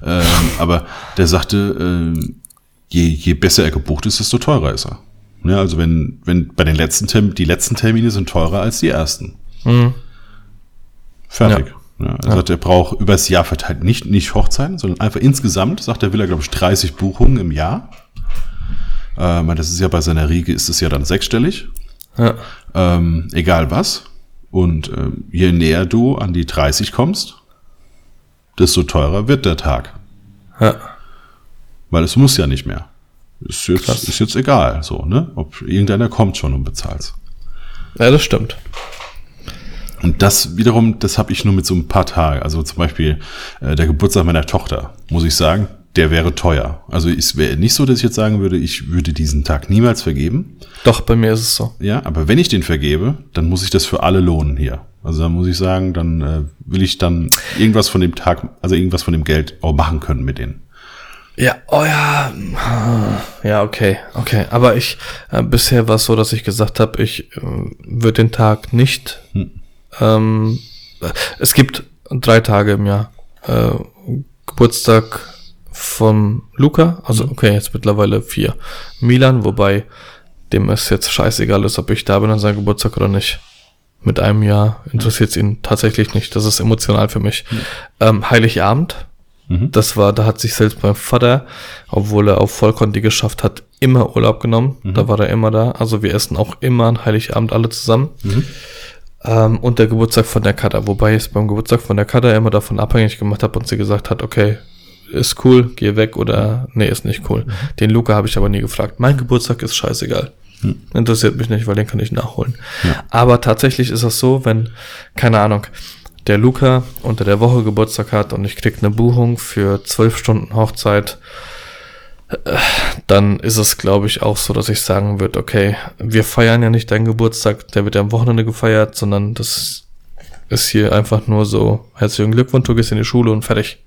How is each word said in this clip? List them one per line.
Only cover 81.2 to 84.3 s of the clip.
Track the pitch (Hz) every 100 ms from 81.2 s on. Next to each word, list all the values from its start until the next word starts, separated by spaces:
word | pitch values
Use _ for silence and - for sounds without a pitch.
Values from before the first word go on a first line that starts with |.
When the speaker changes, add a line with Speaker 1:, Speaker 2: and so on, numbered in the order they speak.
| - 107 110 101
Speaker 2:
ist, | 101 -
ob | -
ich | 110
da | - 101
bin | 107
an | 107
seinem | 104 104
Geburtstag | 101 104 107 -
oder | 95
nicht. | 98 - - - _ _ _ _ _
Mit | - -
einem | 107